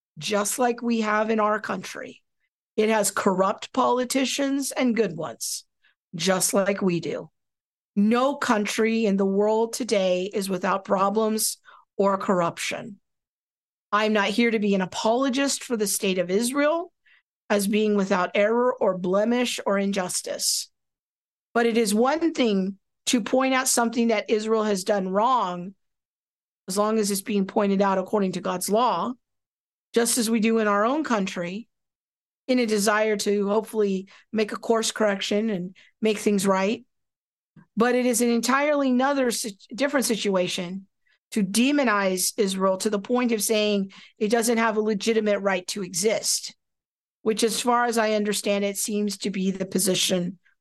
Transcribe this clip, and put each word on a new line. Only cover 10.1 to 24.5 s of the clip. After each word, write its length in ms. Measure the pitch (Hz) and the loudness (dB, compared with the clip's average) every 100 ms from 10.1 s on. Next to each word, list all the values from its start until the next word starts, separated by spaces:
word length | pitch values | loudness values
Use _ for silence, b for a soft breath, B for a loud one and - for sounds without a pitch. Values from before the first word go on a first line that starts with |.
| 180 190 | 0 -2
is 180 | 214 190 | -4 -4
without 340 | 180 185 190 | -2 -2 -2
problems 760 | 190 196 196 214 220 220 - - B B B - | 0 0 2 2 0 0 -4 -6 B B B 0
or 220 | 196 196 | 0 2
corruption. 800 | 202 180 170 170 - - 240 202 _ _ _ _ _ _ _ _ - | 0 2 2 -2 -8 -8 -10 -16 _ _ _ _ _ _ _ _ -4
I'm 200 | 208 220 | 0 2
not 140 | 214 196 | 2 2
here 240 | 202 233 | 4 2
to 80 | 220 | 4
be 160 | 202 | 2
an 80 | 196 | 2
apologist 800 | 185 - 220 240 269 254 277 - | 0 -2 0 2 2 2 0 -2
for 140 | - 233 | -4 -2
the 100 | 202 | -2
state 320 | - 196 185 | -2 0 0
of 120 | 175 | 0
Israel 600 | 196 240 277 294 330 359 _ _ b _ _ - | 0 0 2 2 0 -4 _ _ b _ _ -2
as 180 | 208 196 | 0 2
being 280 | 214 214 | 2 2
without 380 | 208 190 196 175 | 2 2 0 0
error 400 | 214 208 240 247 | 2 2 2 0
or 240 | 254 214 180 | 0 0 0
blemish 600 | 180 190 220 240 240 - | 0 0 2 0 0 -4
or 140 | - 196 | -2 0
injustice. 880 | 196 196 180 - - - - - - _ _ _ _ _ _ _ _ | 0 -2 -4 -6 -6 -4 -2 -2 -6 _ _ _ _ _ _ _ _
But 100 | 233 | 0
it 140 | 233 226 | 2 2
is 160 | 220 | 2
one 400 | 208 247 311 330 | 2 2 2 0
thing 420 | 320 240 196 190 196 _ _ - | 2 2 2 0 -6 _ _ -2
to 160 | 254 | -2
point 320 | 196 254 262 | 2 2 2
out 140 | 262 262 | 0 0
something 400 | - 233 233 233 | 0 0 2 0
that 200 | 214 - | 0 0
Israel 360 | 214 220 | -2 0